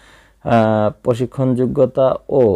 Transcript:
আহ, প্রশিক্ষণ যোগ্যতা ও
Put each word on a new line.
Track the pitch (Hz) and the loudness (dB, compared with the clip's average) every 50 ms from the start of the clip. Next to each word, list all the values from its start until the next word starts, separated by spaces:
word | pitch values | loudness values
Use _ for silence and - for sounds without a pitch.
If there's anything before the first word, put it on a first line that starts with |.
| _ - - - _ _ _ _ - | _ -20 -20 -20 _ _ _ _ -4
আহ, | - 120 113 110 110 110 107 107 104 - - | 0 2 2 2 2 2 0 0 -2 -4 -4
প্রশিক্ষণ | - 127 120 117 127 117 - 135 131 131 123 | -4 -4 -2 -2 -4 -6 -4 -4 -2 -2 0
যোগ্যতা | 123 127 117 - 143 127 120 - 135 131 131 - - - - | -2 -2 -2 0 0 0 0 0 0 0 0 -2 -4 -6 -2
ও | - 135 123 104 92 | 0 2 2 2 0